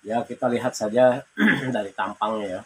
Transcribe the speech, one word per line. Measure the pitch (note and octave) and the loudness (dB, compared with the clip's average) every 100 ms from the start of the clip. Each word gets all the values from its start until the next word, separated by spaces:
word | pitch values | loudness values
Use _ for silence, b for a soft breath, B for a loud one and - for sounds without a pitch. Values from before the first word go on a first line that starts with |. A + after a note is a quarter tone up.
Ya, | G2+ A2+ | -4 -4
kita | A2+ B2 B2+ | -4 -4 -2
lihat | A#2+ B2 | 0 -4
saja | - G#2+ A#2 B2+ B2+ - - | -4 -2 4 4 4 -6 2
<clears throat> | G#3+ C#3 C3 A#2 | 2 4 0 -4
dari | G2 | -6
tampangnya | - G2 G2+ G#2+ A2 G2+ | -4 -6 -2 -4 -2 -6
ya. | F#2 | -8